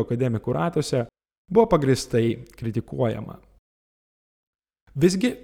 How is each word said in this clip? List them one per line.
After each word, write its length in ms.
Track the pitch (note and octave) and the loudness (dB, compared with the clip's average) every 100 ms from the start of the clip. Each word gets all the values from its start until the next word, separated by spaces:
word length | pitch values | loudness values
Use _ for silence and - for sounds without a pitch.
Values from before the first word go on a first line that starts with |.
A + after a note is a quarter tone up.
| A2 | 0
akademikų 500 | A#2+ B2+ A2 - C#3+ | -2 -2 -2 -4 -2
ratuose 480 | E3+ D#3+ - C3 A#2 _ _ _ - | -2 -2 -2 -2 -4 _ _ _ 0
buvo 160 | G3+ A3 | 2 4
pagrįstai 880 | E3 C3+ B2+ - A#2 A2+ A#2 - - | 4 4 0 0 0 0 -2 -10 -10
kritikuojama. 800 | A2+ A2+ - C#3 A#2 A2 - - _ _ _ _ _ _ _ _ _ _ _ _ _ _ _ C#3 | -6 -6 -6 -4 -2 -4 -10 -16 _ _ _ _ _ _ _ _ _ _ _ _ _ _ _ 2
Visgi 380 | F3 F#3 B3 - | 2 2 -2 -4